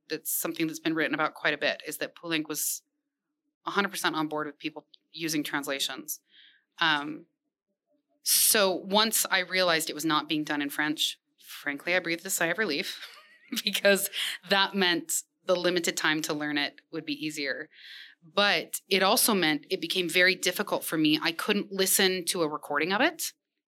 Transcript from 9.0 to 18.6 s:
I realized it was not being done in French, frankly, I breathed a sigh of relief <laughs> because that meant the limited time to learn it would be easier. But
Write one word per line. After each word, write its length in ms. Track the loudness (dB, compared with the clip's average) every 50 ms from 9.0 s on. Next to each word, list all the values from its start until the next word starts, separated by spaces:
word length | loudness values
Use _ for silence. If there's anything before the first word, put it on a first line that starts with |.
| 2 2 2 0 0 0
I 100 | 0 0
realized 500 | 0 0 0 2 4 4 4 2 2 -2
it 40 | -4
was 100 | -2 0
not 240 | 2 2 2 2 0
being 160 | -2 -2 0
done 180 | -2 -2 -2 -2
in 80 | -4
French, 480 | -2 -2 -2 -2 -2 -2 -2 -4 -4 -6 _ _ _ _
frankly, 560 | -20 -20 -18 -10 -8 -8 -8 -6 -2 0 0
I 40 | 0
breathed 240 | 0 0 -4 -4 -4
a 60 | -4
sigh 160 | -2 0 0
of 120 | 0 0 0
relief 480 | 0 0 -2 -2 -4 -6 -8 -12 -14 -16 -18 -20 -20 -20 -20
<laughs> 300 | -20 _ -10 -8 -6 -4
because 440 | -2 -2 2 4 6 6 4 2 -2 -4 -4 -4 -4 -6 -8 -2 0
that 260 | 2 2 2 2 2
meant 480 | 2 2 4 2 2 0 -2 -4 -4 -4 _ _ _ _
the 80 | 0 0
limited 400 | 2 2 2 2 2 2 0 0
time 260 | 0 2 2 2 2 0
to 120 | -2 -2
learn 220 | -2 -2 -2 0
it 240 | 0 -2 -2 -4 -8 -16 _ -10
would 120 | -8 -6
be 80 | -6 -6 -6 -6
easier. 440 | -6 -6 -4 -4 -4 -6 -6 -8 -14 _ -20 -20 -20 -20 -20 -20 -20 -20 _ _ -4 0
But 460 | 2 4 4 4 2